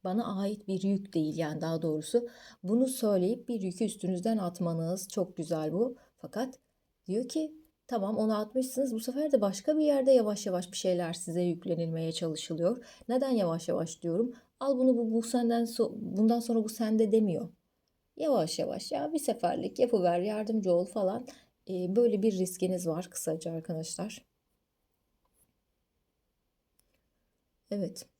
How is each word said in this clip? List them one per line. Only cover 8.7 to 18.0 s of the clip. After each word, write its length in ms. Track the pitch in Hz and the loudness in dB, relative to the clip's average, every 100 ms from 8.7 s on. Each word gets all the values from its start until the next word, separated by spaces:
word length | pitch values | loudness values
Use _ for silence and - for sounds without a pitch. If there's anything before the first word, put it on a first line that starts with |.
| 247 269 | -2 -2
Bu 60 | 220 | -2
sefer 320 | 226 262 302 | -4 -2 2
de 80 | 262 | 4
başka 380 | 202 190 - 311 | 4 0 0 2
bir 60 | |
yerde 280 | 302 277 262 | 4 4 8
yavaş 340 | 262 214 208 208 | 6 6 0 -2
yavaş 260 | 180 180 | -2 -4
bir 40 | - | -2
şeyler 360 | 190 180 170 | 0 2 0
size 300 | 170 - 170 | -4 -4 0
yüklenilmeye 680 | 175 175 175 170 165 165 165 | 2 0 -2 -2 -2 -2 -4
çalışılıyor." 720 | 160 165 151 - 160 170 247 - - - | -2 -4 -4 -6 0 0 0 -8 -16 -2
Neden 220 | 254 269 | 0 2
yavaş 380 | 240 180 165 165 | 2 2 0 -2
yavaş 340 | 175 165 - | -2 -2 -4
diyorum? 320 | 170 170 247 - _ _ | -2 0 0 -4 _ _
"Al 180 | 277 262 | -2 4
bunu, 180 | 262 233 | 4 4
bu, 160 | 226 | 2
bu 100 | 226 | 0
senden 420 | 226 247 233 233 | 0 0 2 2
so-, 280 | 226 - 226 | 0 0 -2
bundan 460 | - 190 190 220 233 | -2 -6 2 4 4
sonra 240 | 226 226 | 2 0
bu 40 | 220 | 0
sende." 440 | - 220 220 220 | -2 0 4 4
demiyor. 360 | 220 214 160 - _ _ _ _ _ | 4 4 0 -4 _ _ _ _ _